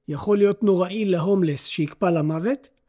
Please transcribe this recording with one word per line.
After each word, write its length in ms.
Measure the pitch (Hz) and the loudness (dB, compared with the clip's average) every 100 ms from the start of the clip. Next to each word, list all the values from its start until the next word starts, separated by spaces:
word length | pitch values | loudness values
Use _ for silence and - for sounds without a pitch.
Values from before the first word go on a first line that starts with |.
| - | -10
יכול 300 | 147 - 202 | -6 0 2
להיות 260 | 202 196 | 2 2
נוראי 420 | 208 185 175 208 202 | 2 2 0 -2 0
להומלס 600 | 175 175 196 165 139 - | 0 0 0 0 -2 -6
שיקפא 400 | - 151 - 185 | -4 -4 0 0
למוות, 640 | 165 151 160 196 269 - _ | 0 0 -2 -2 -4 -8 _